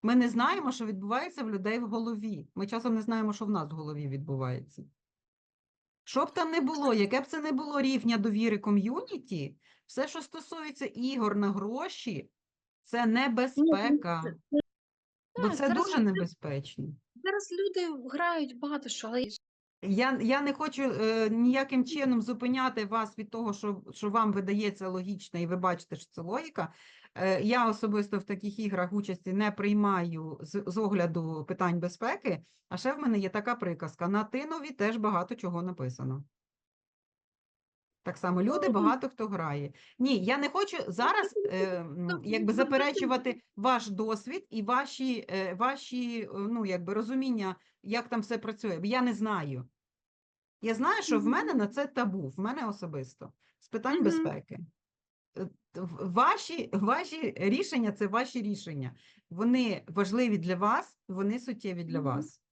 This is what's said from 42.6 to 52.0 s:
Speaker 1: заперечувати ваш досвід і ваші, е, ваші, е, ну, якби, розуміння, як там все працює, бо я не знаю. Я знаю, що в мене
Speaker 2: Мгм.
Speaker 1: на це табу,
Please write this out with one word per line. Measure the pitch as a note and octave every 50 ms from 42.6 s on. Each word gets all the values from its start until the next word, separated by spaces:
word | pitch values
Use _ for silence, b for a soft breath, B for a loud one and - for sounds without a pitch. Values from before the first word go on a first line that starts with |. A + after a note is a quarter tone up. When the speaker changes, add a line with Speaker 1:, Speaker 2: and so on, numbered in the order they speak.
| C4+
Speaker 1:
заперечувати | D4 C#4+ C4 C#4 C#4+ C#4+ G4+ D#4+ C4 B3+ C4 B3+ B3+ A#3+ B B B _
ваш | - G3+ B3+ B3+ A#3+ A#3 G#3+
досвід | G3+ F#3 G#3+ A3 A3 G#3 - B3 D4 F#4+ G4 _
і | - A3+
ваші, | G#3 G3 B3 C4 C#4+ C#4 - - C4 C4 B3 A3+ - -
е, | - F#3+ F#3+ F#3 F3+
ваші, | F3+ A#3 B3+ C#4 C4+ - - B3 B3 B3 A#3+ A#3 A#3
е, | G#3+ - -
ну, | G3 G3+ G#3 A#3 A#3 A3
якби, | G3 F#3 F3+ F3 E3+ G3+
розуміння, | G#3+ A#3 G#3+ C4 C4 C4+ C4+ B3 A3 G3+ F#3+ F#3 F#3 b b b b -
як | F#3+ G#3+ A#3+ A#3 A#3+
там | B3 A#3
все | G#3 - A#3+ A3
працює, | G#3+ A3 G#3+ G#3+ - G#3+ F#3 D#3+
бо | E3+
я | G3+ A#3 B3+
не | B3 B3 A#3
знаю. | G3 G#3+ A3 G#3 F#3 D#3 C#3+ C3+ B2+ B2 - _ _ _ _ _ _ _ _ _ _ _ _ _ _ _ _ _ _
Я | - A3 A3+
знаю, | G#3 B3+ D#4+ G#4+ A4+ G4
що | E4 D4+ A3
в | G3+
мене | G#3+ B3+ F4 - D#4
Speaker 2:
Мгм. | F4 B3+
Speaker 1:
на | G#3 G3+
це | A3+ C4+ C#4+ C#4
табу, | - C4